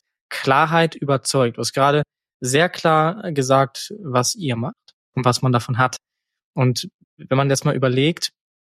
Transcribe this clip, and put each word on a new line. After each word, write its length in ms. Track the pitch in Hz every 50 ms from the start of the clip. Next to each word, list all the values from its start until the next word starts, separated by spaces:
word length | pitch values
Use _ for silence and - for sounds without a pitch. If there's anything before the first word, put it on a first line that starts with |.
| _ _ _ _ _ _
Klarheit 680 | - - - - 135 139 156 156 165 165 165 160 -
überzeugt. 600 | - - 139 143 131 - - - 139 127 120 113 -
Du 20 |
hast 140 | 120 - -
gerade 300 | - 135 143 143 151 147 - _ _ _ _ _ _
sehr 300 | - 123 127 147 170 180
klar 640 | - - - 170 160 156 156 160 170 - - - -
gesagt, 600 | 139 131 123 135 135 135 135 - - - - - -
was 360 | 202 147 123 127 123 - -
ihr 200 | 226 180 139 120
macht 200 | 113 117 151 240 - _ _ _ _ _ _ _
und 120 | 131 123
was 160 | 123 120 -
man 100 | - 131
davon 260 | 123 120 - - 127 113
hat. 200 | 127 127 - - - _ _ _ _ _ _ _ _ _ _
Und 340 | - 131 127 123 - - 185 - _ _ _ _ _
wenn 200 | - - 131 131
man 120 | 139 139
das 160 | 139 127 -
mal 100 | 151 139
überlegt, 540 | 131 127 131 123 131 139 156 170 - - - - _ _ _ _ _ _